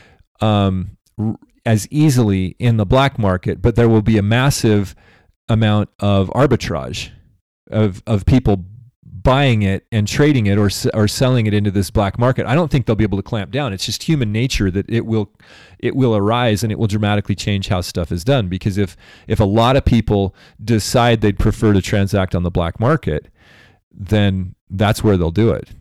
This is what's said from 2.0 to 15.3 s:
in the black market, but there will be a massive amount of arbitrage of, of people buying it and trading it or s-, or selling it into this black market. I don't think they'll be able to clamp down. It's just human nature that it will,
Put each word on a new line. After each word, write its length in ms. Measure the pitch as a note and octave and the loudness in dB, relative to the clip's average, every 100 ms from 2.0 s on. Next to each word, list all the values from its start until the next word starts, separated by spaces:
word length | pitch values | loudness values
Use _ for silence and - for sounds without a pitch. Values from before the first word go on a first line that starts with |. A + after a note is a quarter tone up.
| D#3 B2+ A2 F#2+ F#2 - | 2 4 2 0 -2 -2
in 180 | A#2+ A2+ | 0 0
the 100 | G2 | 2
black 320 | B2+ C#3 - | 2 0 0
market, 440 | G2+ F#2 - D#2 | -2 0 -2 -2
but 140 | B2 A#2 | 0 2
there 120 | A#2 | 4
will 140 | A2 | 4
be 160 | G#2+ A2 | 4 2
a 40 | |
massive 720 | G2+ A#2 C3+ - A#2+ G#2 G2 - _ _ _ _ - | 2 0 0 0 2 2 0 -10 _ _ _ _ -2
amount 420 | A2 A2 G#2+ G2+ _ | 0 2 2 -2 _
of 280 | G2+ G2 F#2 | 0 0 0
arbitrage 800 | - C#3+ A#2+ - D#2+ C2 - - - _ _ _ _ _ | 2 4 2 0 -6 -6 -10 -12 -18 _ _ _ _ _
of, 320 | A2 G#2+ F#2 - | 0 0 -2 -4
of 180 | G#2+ - | -2 2
people 380 | C3 A2+ G2+ F2+ G#2+ - _ | 2 2 -2 -4 -18 -20 _
buying 580 | - F#2 C3+ C3 C#3 A2+ | -20 -4 0 2 2 2
it 240 | G2+ F#2+ - | 0 -2 -4
and 160 | A2+ G#2 | -2 -2
trading 380 | - D3 C#3 G#2 | 2 2 4 2
it 120 | G2+ | 2
or 80 | G2+ | 0
s-, 200 | - B2+ | 0 -4
or 120 | A2 G#2 | 0 0
selling 400 | - C3 B2+ G#2+ | 0 0 2 0
it 80 | |
into 160 | G#2 G2+ | 0 0
this 220 | G2 G2+ | -2 -2
black 260 | - G2+ - | -2 -2 0
market. 260 | B2 B2+ - | 0 0 0
I 100 | C#3+ | 0
don't 120 | D#3+ | 0
think 140 | C#3 A#2 | -2 -2
they'll 100 | G#2+ | 0
be 80 | |
able 140 | A2 G2 | 0 -2
to 40 | |
clamp 300 | - A2+ F#2+ | -4 -8 -6
down. 200 | B2 C#3 | -6 -6
It's 140 | F#2+ - | -6 -8
just 160 | - | -8
human 300 | - D#3 A2+ | -2 -2 0
nature 360 | G#2+ C3 - G2 | -2 -2 0 -2
that 180 | F#2 F#2+ | -2 -4
it 160 | A2+ A2+ | -4 -2
will, 240 | A2 G2+ | -4 -4